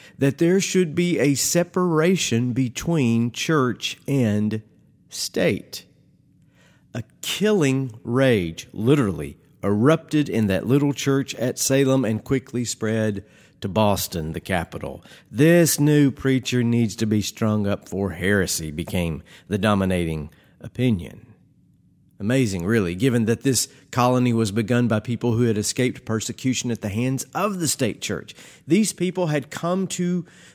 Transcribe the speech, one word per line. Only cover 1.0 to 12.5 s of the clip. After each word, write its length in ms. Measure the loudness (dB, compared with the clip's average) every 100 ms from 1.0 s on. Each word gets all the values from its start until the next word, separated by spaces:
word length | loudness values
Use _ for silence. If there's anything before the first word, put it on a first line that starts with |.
| 0 2
a 160 | 2 0
separation 1160 | 0 0 0 -2 0 2 2 2 0 0 0
between 800 | -2 -2 -4 -2 0 2 2 0
church 640 | -2 0 2 2 -2 -8 -8 -2
and 560 | 0 2 2 0 -4 -8 _ _ _ _
state. 760 | -10 -6 -2 -2 -2 -6 -18 -20 _ _ _ _ _ _ _ _ _ _
A 100 | -12 -12 _
killing 760 | -8 -2 2 4 4 2 -2 -8
rage, 640 | -2 2 4 4 0 -6 -12
literally, 640 | -2 2 4 2 -2 -8 -12 _ _
erupted 640 | -2 2 4 2 0 -2 0
in 200 | 0 0
that 200 | 0 0
little 240 | 2 0
church 420 | -2 0 0 -2 -4
at 240 | -4 -2
Salem 440 | 0 2 2 2
and 220 | 0 -4 -2
quickly 400 | -4 -4